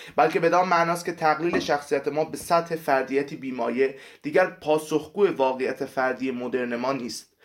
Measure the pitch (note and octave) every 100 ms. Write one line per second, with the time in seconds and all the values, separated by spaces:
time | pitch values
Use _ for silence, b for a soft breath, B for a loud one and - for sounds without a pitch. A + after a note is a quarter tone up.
0 | B - D#3+ F3+ E3 F3 F#3 E3+ E3+ E3+
1 | F3 E3+ D#3 D3+ E3+ F#3 E3 D3 - C#3+
2 | C#3+ D3 D#3 - - E3+ E3 E3 - C3+
3 | B2+ C3+ C#3+ D#3+ C3 B2+ A#2+ A#2+ D3+ B
4 | B B D3+ F3 F#3 - D3+ D#3 D#3 D#3
5 | - G3 G3 C3+ C3 B2 C3 - C3+ -
6 | C3 A#2+ C3 B2 B2 B2 B2 A#2+ B2+ C#3
7 | A#2+ - - _